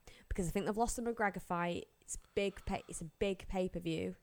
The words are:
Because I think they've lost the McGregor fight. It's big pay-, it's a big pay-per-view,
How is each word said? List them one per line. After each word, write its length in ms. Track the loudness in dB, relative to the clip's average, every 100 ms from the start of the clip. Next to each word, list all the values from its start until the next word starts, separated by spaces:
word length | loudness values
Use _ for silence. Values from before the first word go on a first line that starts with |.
| -20 -20 -4
Because 180 | 0 2
I 40 |
think 140 | 2 2
they've 120 | 2
lost 180 | 2 2
the 60 |
McGregor 400 | -2 2 2 0
fight. 460 | -2 0 2 0 -4 _
It's 180 | -10 -10 -4 0
big 280 | 2 0 -2
pay-, 180 | -4 -4
it's 140 | -8
a 40 | -8 0
big 260 | 0 0 -2
pay-per-view, 640 | 0 0 0 -2 0 -2 -4